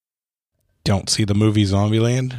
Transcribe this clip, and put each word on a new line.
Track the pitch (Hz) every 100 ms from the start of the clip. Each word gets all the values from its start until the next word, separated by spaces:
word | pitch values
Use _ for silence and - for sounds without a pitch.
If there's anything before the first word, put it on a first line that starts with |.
| _ _ _ _ _ _ _ _
Don't | - 98 -
see | -
the | 107
movie | 101 107 107
Zombieland. | 101 98 104 110 117 123 127